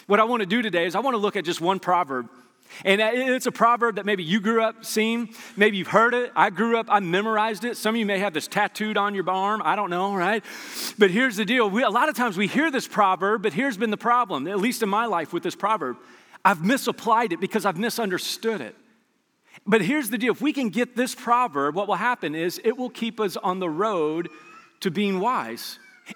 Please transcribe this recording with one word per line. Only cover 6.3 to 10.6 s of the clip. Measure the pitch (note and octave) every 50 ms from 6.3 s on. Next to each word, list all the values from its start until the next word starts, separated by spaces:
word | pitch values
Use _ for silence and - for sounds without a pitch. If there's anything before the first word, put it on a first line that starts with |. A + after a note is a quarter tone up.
| -
I | - F3 G#3+
grew | F#3 E3+ A3 A#3 A#3
up, | A3+ A3+ A3+
I | G#3+ G#3
memorized | G3 E3 E3+ F#3+ G#3+ A3 A3 G#3+ G#3+ A3+ A3 F#3 A3+
it. | A#3+ -
Some | - - G#3+ A3
of | A#3
you | A3
may | G3+ G3+ F#3+
have | G#3 G3+ D#3
this | D3 - -
tattooed | - G3+ G#3 F#3 - - G#3+ G#3+ G#3+
on | G3+ G3+ G3+ G3+
your | G3 F3 F3
arm. | F#3 F#3+ F#3+ G3+ G#3+ G#3+ E3
I | D#3 F3
don't | G#3 G3+ F3+
know, | F3 F3 F#3+ G3+ G3+
right? | F#3+ F3 F#3+ A3 A3 - - - -